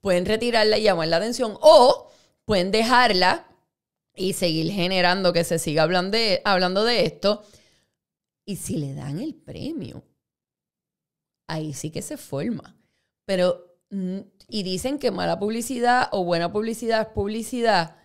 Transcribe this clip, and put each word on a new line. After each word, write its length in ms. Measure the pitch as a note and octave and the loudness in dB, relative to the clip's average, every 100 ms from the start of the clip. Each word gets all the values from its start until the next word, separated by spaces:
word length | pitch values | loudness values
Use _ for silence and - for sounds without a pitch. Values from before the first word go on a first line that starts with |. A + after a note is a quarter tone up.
Pueden 260 | G3+ F3+ F3+ | 0 0 2
retirarla 520 | A3 A#3+ A3+ G#3+ G#3+ | 0 0 2 2 4
y 40 | |
llamar 260 | G#3+ F3 D#3+ | 2 2 0
la 100 | E3 | 0
atención 380 | G#3+ A#3+ A#3 G3 | -2 -4 -6 4
o 500 | D4+ D#4+ B3 - - _ _ _ | 8 10 8 4 -4 _ _ _
pueden 280 | - G#3+ F#3 | -2 0 2
dejarla 760 | G#3+ A3+ B3 B3 F#3+ F3+ E4+ - _ _ _ _ _ _ - | 0 4 4 4 4 2 2 -6 _ _ _ _ _ _ -6
y 160 | F#3 | -6
seguir 400 | - F3+ D#3+ E3 | -2 -2 0 -2
generando 600 | G3+ F3 F#3 F3 F#3 F#3 | -2 -2 2 2 2 2
que 120 | F3 | 0
se 140 | E3+ E3+ | 0 -2
siga 240 | E3 D3+ | -2 0
hablando 340 | D#3 F3+ F#3 A3 | 2 0 0 -2
de, 260 | A3+ F3+ | 0 0
hablando 400 | - F#3+ F3+ F#3+ | 0 0 2 0
de 200 | A3 A#3 | 0 2
esto. 400 | E3+ - G3 G#3 - - _ _ _ _ _ _ _ _ | 0 0 -2 -2 -6 -20 _ _ _ _ _ _ _ _
Y 120 | - G3 | -12 -12
si 200 | - B3+ | -8 -6
le 180 | C#3 | -6
dan 260 | C#3+ C#3 D3 | -8 -10 -8
el 140 | D4+ | -8
premio, 680 | - - - - D#4+ D3+ - _ _ _ _ _ _ _ _ _ _ _ _ _ _ - | -12 -16 -12 -10 -10 -12 -14 _ _ _ _ _ _ _ _ _ _ _ _ _ _ -12
ahí 260 | D#3+ D#3 | -10 -8
sí 180 | C#3 D#3 | -10 -10
que 120 | - | -10
se 140 | - D4+ | -12 -14
forma. 600 | - C#3 G3 G3+ - _ _ _ _ _ | -10 -8 -6 -8 -12 _ _ _ _ _
Pero, 540 | - F#3+ F3+ F3 - _ _ | -6 0 0 -2 -10 _ _
mm, 300 | G3 F#3 F#3+ - _ _ | -8 -6 -8 -12 _ _
y 140 | G#3+ | -8
dicen 360 | F#3 F#3 B3+ C#4 | -6 -6 -6 -4
que 120 | B3+ | -4
mala 280 | F#3 E3+ E3+ | -2 -4 -4
publicidad 680 | G3+ A3+ A#3 B3+ A#3+ B3 B3+ | -4 -6 -6 -2 2 2 0
o 120 | G3+ | -2
buena 280 | F3+ E3+ E3+ | -2 -2 -2
publicidad 500 | G#3 A3+ A3+ A#3 A3 | -4 -6 -6 -2 -2
es 60 | A3 | -2
publicidad. 880 | A3 G3+ G#3+ A3 B3 A3+ G3 E3 - | -4 -6 -6 -8 -2 2 2 0 -8